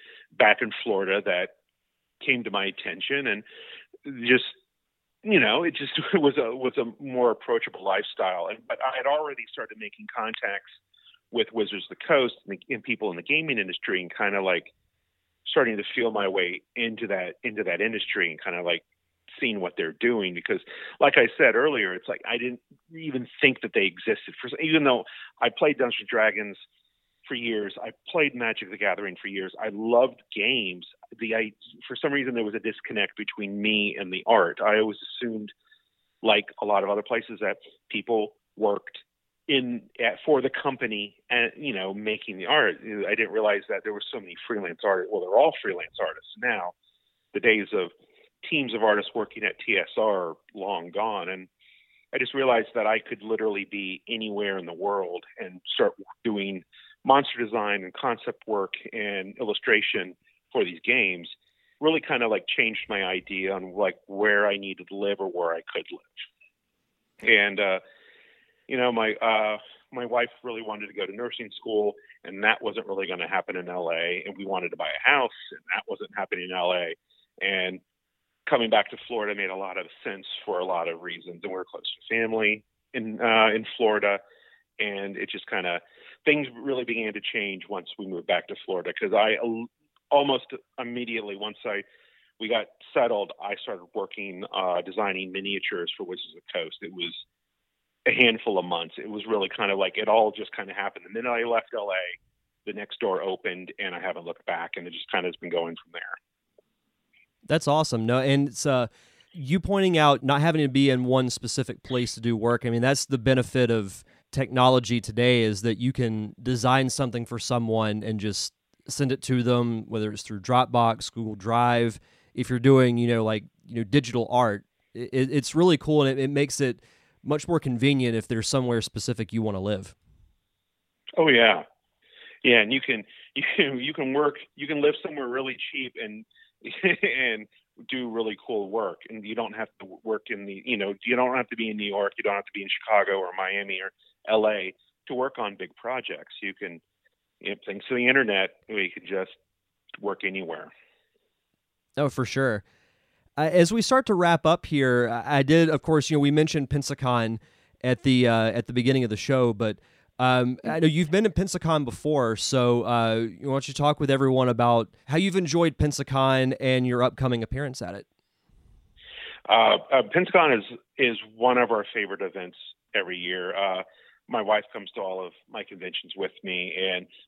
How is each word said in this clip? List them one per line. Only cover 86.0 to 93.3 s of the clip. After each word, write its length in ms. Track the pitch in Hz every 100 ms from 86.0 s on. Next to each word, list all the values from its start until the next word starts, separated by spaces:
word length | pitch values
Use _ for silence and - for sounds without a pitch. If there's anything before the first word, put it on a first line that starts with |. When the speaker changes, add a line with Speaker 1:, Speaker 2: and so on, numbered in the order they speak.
| - - -
Speaker 1:
things 220 | 147 131 120
really 280 | 139 127
began 300 | 123 117 110
to 80 | 101
change 420 | - 117 101 95 -
once 220 | 98 87 -
we 80 | 95
moved 220 | 87 82
back 200 | 90 -
to 60 | 98
Florida, 300 | - 92 87
'cause 200 | - 101
I 240 | 104 110 110
al-, 280 | 120 113 120 _ _ _ _
almost 340 | 143 143 127 - 127 _ -
immediately, 580 | 120 120 117 113 104 98
once 220 | 107 101 117
I, 180 | 101 - _ _ _ _ _
we 80 | 110
got 200 | 113 107 _ -
settled, 380 | 147 120 107 92